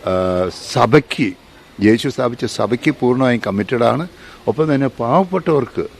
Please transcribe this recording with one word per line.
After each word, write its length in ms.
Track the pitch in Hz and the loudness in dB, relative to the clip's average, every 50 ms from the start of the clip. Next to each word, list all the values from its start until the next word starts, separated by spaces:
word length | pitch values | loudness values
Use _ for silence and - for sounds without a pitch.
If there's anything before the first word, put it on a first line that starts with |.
| - | -2
ആ, 440 | 92 92 92 92 92 92 90 92 90 - - - - | -2 -2 0 0 0 0 -2 -2 -4 -6 -10 -14 -6
സഭയ്ക്ക്, 600 | - 131 117 113 113 156 135 - - - 135 98 92 - - - - - - - - - - | 0 2 2 4 4 4 2 2 -4 -4 -4 -4 -4 -8 -20 -20 -20 -20 -20 -20 -8 2 4
യേശു 240 | 107 113 117 - 139 | 4 4 4 0 -4
സ്ഥാപിച്ച 360 | - - 127 120 120 - 123 | -4 -2 -4 -4 -2 -4 -6
സഭയ്ക്ക് 500 | 117 - - 110 104 120 123 - 156 - - | -6 -2 -2 0 0 -2 0 0 -2 -2 0
പൂർണ്ണമായും 400 | 127 123 123 127 135 127 120 113 - | 0 0 2 2 2 2 2 0 -2
കമ്മിറ്റഡ് 360 | 107 98 101 104 - 131 113 | -2 -2 -2 -2 -2 0 0
ആണ്. 260 | 120 113 117 139 170 175 - - - - - - - - | 2 2 2 0 -4 -8 -12 -20 -20 -20 -20 -6 -4 -4
ഒപ്പം 260 | 104 147 160 156 143 | 0 0 0 0 2
തന്നെ 140 | 135 139 131 | 0 0 -2
പാവപ്പെട്ടവർക്ക് 960 | - - 117 117 135 180 196 175 185 185 165 180 156 143 120 - - 90 78 - - | -2 -4 -2 2 2 2 2 2 -4 -4 -2 0 0 0 -2 -2 -6 -8 -8 -8 -10